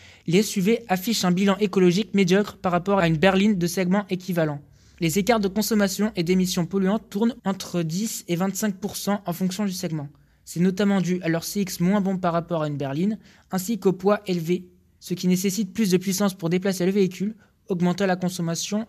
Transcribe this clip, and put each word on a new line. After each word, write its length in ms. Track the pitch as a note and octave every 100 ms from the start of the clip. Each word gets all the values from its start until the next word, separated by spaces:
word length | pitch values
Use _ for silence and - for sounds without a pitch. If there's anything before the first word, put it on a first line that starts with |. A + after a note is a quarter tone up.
| - - -
les 120 | F3
S 180 | G#3+ G3+
U 40 |
V 240 | F#3 A3+ -
affichent 360 | F#3 G#3 G#3+
un 60 | F#3
bilan 260 | F3+ G3+ F#3+
écologique 540 | G#3 F#3+ F3+ F3 -
médiocre 420 | G3 F#3 F#3+ G3+ -
par 160 | F#3
rapport 260 | F3 F3+ G3
à 80 | E3+
une 100 | D#3+
berline 400 | F#3 F#3+ G#3 G3
de 100 | E3+
segment 380 | F#3 F3+ G3+ G3+
équivalent. 500 | F3+ F3+ F3 D#3 C#3+ - _ _ -
Les 220 | E3 E3+
écarts 200 | G3+ A3+
de 80 | G3
consommation 640 | F#3 G#3 G#3+ G3 G3 G#3 G3+
et 80 |
d'émissions 420 | E3 F#3 F#3 F#3 E3
polluantes 420 | G3 F#3 A3+ -
tournent 260 | G3+ A#3 -
entre 380 | F#3+ F#3+ - F3
dix 420 | D#3+ E3+ A3 - -
et 80 |
vingt-cinq 460 | E3+ F#3+ F#3+ G#3+ G3
pour 160 | G#3 -
cent 260 | - G3+
en 80 | -
fonction 340 | E3+ F#3 F#3 G#3
du 60 |
segment. 360 | F#3 E3+ D#3+ C#3+ - _ _
C'est 160 | - E3
notamment 400 | F#3 F#3+ G3+ G3+
dû 200 | F3 F3+
à 60 | E3
leur 160 | E3
C 160 | - G#3
X 180 | F#3 -
moins 220 | F3 G#3
bon 180 | F#3+ F#3
par 140 | F3+
rapport 300 | E3+ E3 E3+
à 40 | D3+
une 100 | C#3+
berline, 420 | C#3 C#3 G3 A3 - - _
ainsi 260 | F#3 F#3 A#3
qu'au 140 | G3
poids 280 | F3+ F#3+ G#3 -
élevé, 400 | F3+ D#3+ F3+ - _ _ _
ce 160 | -
qui 140 | F3 F3+
nécessite 440 | F3+ G3 F#3+ G3
plus 180 | - G#3+
de 80 | F3+
puissance 360 | F#3+ F#3 G3+
pour 140 | F#3+ E3
déplacer 380 | F3+ F#3+ F#3 F3+
le 60 |
véhicule, 440 | G3+ F#3 - G3+ - _ _ _
augmentant 380 | F3+ F3+ F3 G3
la 100 | F3+
consommation 680 | F#3 F3+ E3 E3 - G#3